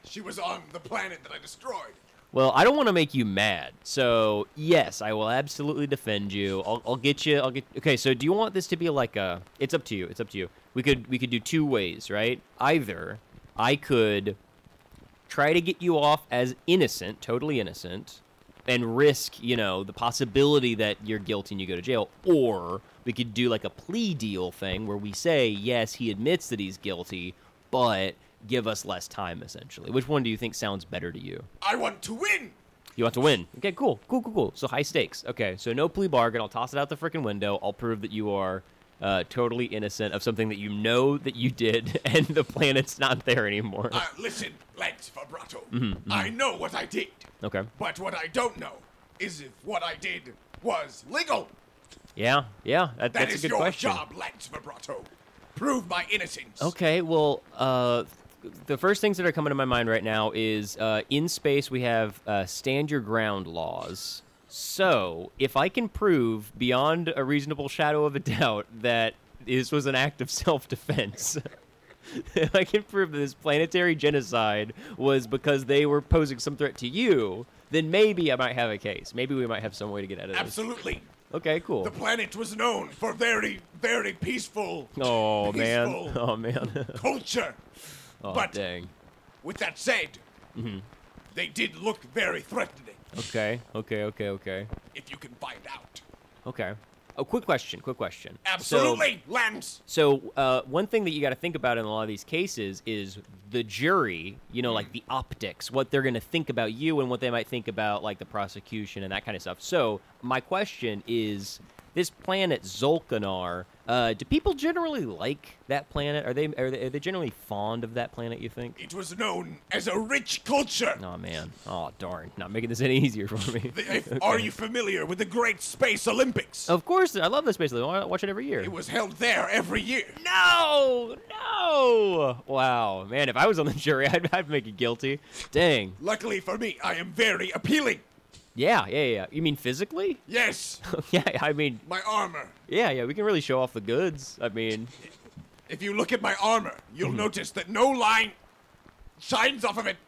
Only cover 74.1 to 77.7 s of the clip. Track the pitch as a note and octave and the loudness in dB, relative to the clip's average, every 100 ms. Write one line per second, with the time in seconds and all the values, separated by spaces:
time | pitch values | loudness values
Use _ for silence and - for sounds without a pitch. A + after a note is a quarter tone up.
74.1 | D3 G#2+ A#2 G#2+ G#2 G#2+ - - G#3+ C3+ | 4 2 2 2 2 -2 -8 -14 0 4
75.1 | C3+ A2+ C3 D3+ C#3 B2+ C#3+ D3 D3 - | 4 2 -2 2 0 4 4 6 2 4
76.1 | E3 D3+ B2 - C#3+ C#3+ - B2 E3+ A#3+ | 4 4 -2 -6 -2 -2 -2 -4 0 6
77.1 | D3+ G#2 F#2 B2 - - | 6 4 -4 -10 -20 0